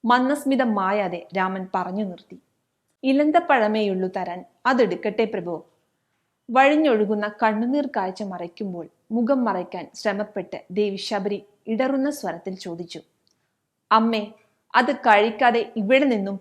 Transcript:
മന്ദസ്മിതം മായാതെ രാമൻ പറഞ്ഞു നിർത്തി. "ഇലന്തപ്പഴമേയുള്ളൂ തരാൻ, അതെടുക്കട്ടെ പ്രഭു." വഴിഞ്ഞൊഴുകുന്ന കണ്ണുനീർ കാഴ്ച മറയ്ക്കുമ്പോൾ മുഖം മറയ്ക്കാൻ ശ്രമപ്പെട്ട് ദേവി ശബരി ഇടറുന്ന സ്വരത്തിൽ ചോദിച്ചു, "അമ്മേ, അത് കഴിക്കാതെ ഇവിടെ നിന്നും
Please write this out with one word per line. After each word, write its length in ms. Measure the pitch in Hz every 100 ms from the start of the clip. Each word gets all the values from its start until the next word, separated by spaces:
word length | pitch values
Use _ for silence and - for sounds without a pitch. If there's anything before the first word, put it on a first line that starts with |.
| 220
മന്ദസ്മിതം 680 | 247 254 285 269 269 254 208
മായാതെ 520 | 190 208 190 170 - 185
രാമൻ 300 | 190 190 185 190
പറഞ്ഞു 280 | 180 190
നിർത്തി. 360 | 202 175 _ 180 _ _ _ _ _ _
"ഇലന്തപ്പഴമേയുള്ളൂ 1040 | 262 269 302 330 349 269 214 214 208 185 185 190
തരാൻ, 280 | 175 180 - _ 240
അതെടുക്കട്ടെ 580 | 262 214 180 214 202
പ്രഭു." 400 | 220 220 175 160 - _ _ _ _ _ _ _ -
വഴിഞ്ഞൊഴുകുന്ന 800 | 240 269 302 311 220 208 208 208 208
കണ്ണുനീർ 440 | 220 214 240 285 277
കാഴ്ച 360 | 233 185 185
മറയ്ക്കുമ്പോൾ 640 | 202 180 175 - 202 175 160 _ _
മുഖം 340 | 220 233 269 233
മറയ്ക്കാൻ 420 | 185 180 185 160 -
ശ്രമപ്പെട്ട് 680 | 220 196 - - 185 - -
ദേവി 240 | 185 208 196
ശബരി 480 | - 208 196 202 - _ -
ഇടറുന്ന 440 | 220 262 269 269
സ്വരത്തിൽ 440 | 294 196 170 190 185
ചോദിച്ചു, 460 | 185 170 170 165 - _ _ _ _ _ _ _ _
"അമ്മേ, 360 | 220 226 226 208 - _ _ _ 226
അത് 200 | 254 277
കഴിക്കാതെ 760 | 247 208 214 220 247 233 226 226
ഇവിടെ 280 | 202 262 277
നിന്നും 340 | 226 196 196